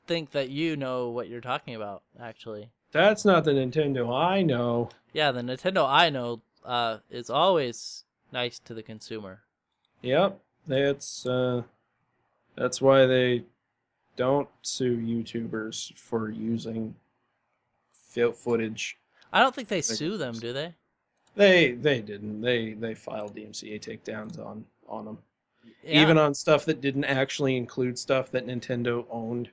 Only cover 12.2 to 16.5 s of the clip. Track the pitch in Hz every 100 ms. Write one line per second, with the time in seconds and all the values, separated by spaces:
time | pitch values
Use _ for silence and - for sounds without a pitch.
12.2 | _ _ _ - 127 - 135 135 131 127
13.2 | 127 120 - _ _ _ _ _ _ -
14.2 | 127 143 135 _ - - 127 120 113 117
15.2 | 107 120 113 110 110 - - - - 113
16.2 | 107 110 110